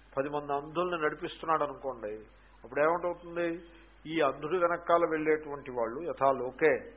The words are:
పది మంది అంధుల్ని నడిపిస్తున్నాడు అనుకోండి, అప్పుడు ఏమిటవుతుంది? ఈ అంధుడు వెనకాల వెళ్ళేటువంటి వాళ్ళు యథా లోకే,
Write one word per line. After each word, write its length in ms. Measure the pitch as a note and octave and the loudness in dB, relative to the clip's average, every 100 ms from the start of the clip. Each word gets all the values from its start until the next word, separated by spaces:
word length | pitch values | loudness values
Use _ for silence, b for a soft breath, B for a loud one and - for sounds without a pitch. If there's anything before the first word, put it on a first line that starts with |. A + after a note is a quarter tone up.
| B - | B -4
పది 120 | C#3+ | -2
మంది 240 | D3 D3 | -2 -2
అంధుల్ని 520 | C#3+ D3+ D#3 F3+ E3+ D3+ | -4 -2 -2 0 2 0
నడిపిస్తున్నాడు 580 | D3+ E3+ - E3 D#3 | -2 -8 -6 0 2
అనుకోండి, 500 | D3 C3 C3+ A#2 G#2+ G#2+ G#2+ b b b | 0 -4 -8 -6 -6 -8 -12 b b b
అప్పుడు 180 | A#2 C3 | -6 2
ఏమిటవుతుంది? 840 | D3+ E3+ F3 E3+ E3+ E3+ E3+ E3+ - B B - D3+ | 2 2 -2 -6 -8 -4 -2 -4 -10 B B -18 -6
ఈ 140 | D#3+ | 0
అంధుడు 360 | C#3+ C3+ D3 F3+ | 2 0 -2 2
వెనకాల 440 | F3 E3+ E3+ E3+ E3 | 2 2 4 4 4
వెళ్ళేటువంటి 640 | D#3 D#3 D3+ D3+ C#3+ C3+ | 2 2 2 0 -10 -6
వాళ్ళు 380 | B2 A2+ B2 E3+ | -2 -2 -2 -6
యథా 220 | C3 C#3 | 2 2
లోకే, 600 | C3 B2 B2+ D#3 B2 - | 2 -2 2 4 4 -2